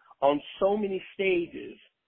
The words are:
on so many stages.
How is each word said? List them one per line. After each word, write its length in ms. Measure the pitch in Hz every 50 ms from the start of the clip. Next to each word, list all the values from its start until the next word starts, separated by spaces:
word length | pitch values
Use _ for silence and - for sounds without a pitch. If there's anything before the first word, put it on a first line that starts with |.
| _ _ - _
on 200 | - 139 147 147 - - - -
so 180 | 196 190 202
many 260 | 214 214 196 190 185 - - -
stages. 640 | - 196 190 185 175 170 160 - - - - - - - _ _ _ _